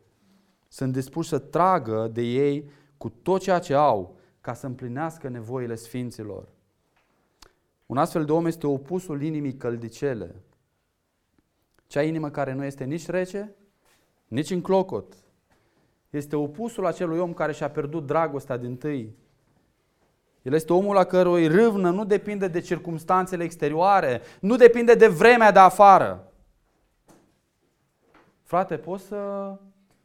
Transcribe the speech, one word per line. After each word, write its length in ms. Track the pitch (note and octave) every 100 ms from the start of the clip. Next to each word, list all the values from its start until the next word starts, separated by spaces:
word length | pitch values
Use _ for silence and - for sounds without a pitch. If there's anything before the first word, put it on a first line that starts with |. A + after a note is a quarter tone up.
| _ _ _ _ _ _ _
Sunt 260 | - C3
dispuși 360 | C3 C3 E3+ D#3+
să 100 | D#3
tragă 680 | - D#3 F#3 F#3 A2+ A2 A2+
de 80 | A2+
ei 480 | A#2+ B2 C#3+ C#3+ C#3+ - _ -
cu 120 | A2
tot 320 | - - F#3+
ceea 180 | F#3 F3
ce 140 | F3
au 420 | C#3 D3 G#2+ F2+ - _ _
ca 120 | -
să 120 | A#2 C3+
împlinească 640 | B2+ B2 B2 E3 D#3+ C3
nevoile 460 | B2 A2 C3 A#2+ A2+
sfinților. 720 | A#2 B2+ B2 - G#2 F#2+ - _ _ _ _ _ _ _ _ _ - _ _ _ -
Un 120 | B2+
astfel 280 | E3 F3 D3
de 60 |
om 140 | E3 E3
este 220 | E3 D3
opusul 540 | C3+ C#3 F3+ F3+ C#3+
inimii 360 | D#3 D3+ C#3+ C3
căldicele. 800 | B2 A#2 A#2 - C#3+ A#2 F2 G2 _ _ _ _ _ _ _ _ _ _ _ _ _ _ _
Cea 140 | C#3+
inimă 260 | D#3 D#3+ D3+
care 240 | D3 C3+
nu 100 | C3
este 200 | C#3 C#3
nici 240 | C3 E3 -
rece, 480 | F3+ F#3 G3 G#3 - _ _ _ _ _ _ -
nici 220 | A2+ -
în 120 | F3+
clocot. 520 | E3 F#3+ F#3 G#2+ - - _ _ _ _ _ _ _ _ _
Este 260 | D3 D3 D3+
opusul 500 | D3 D3 A#3 G#3+ F3+
acelui 340 | E3 F3+ E3
om 140 | F3+
care 180 | E3+ D#3
și-a 180 | D3 C#3+
pierdut 360 | D3+ C#3+ E3 C3+
dragostea 520 | D3+ D#3+ C#3+ - B2
dintâi. 580 | A#2+ B2+ D3+ C#3+ G#2+ - _ _ _ _ _ _ _ _ _ _ _ _
El 120 | B2+
este 200 | D#3 D#3+
omul 240 | F3 G3+ G3
a 60 |
cărui 440 | F#3 F#3 F3+ F3 D#3+
râvnă 420 | F3 A#3 G3+ F3+
nu 160 | F3+ G#3+
depinde 420 | G3 G3+ G#3 F#3+
de 120 | E3+
circumstanțele 840 | - F#3+ F3+ D#3+ - F#3 F3+ F3
exterioare, 800 | E3+ - D3+ D#3 F#3+ G3 D3+ A#2 - -
nu 160 | F#3+ B3
depinde 380 | A#3+ A#3+ A#3
de 140 | G#3+ A3
vremea 440 | D#3+ A3+ A#3+ G#3+
de 80 | F#3+
afară. 720 | F#3 - G3+ F#3 A2+ F#2 - _ _ _ _ _ _ _ _ - _ _ _ _ _ _ _ _ _ _ _ _
„Frate, 340 | - E3+ F#3 D#3
poți 260 | - G3
să 500 | - G#3 G3+ G3+ G3 G3 G3 _ _ _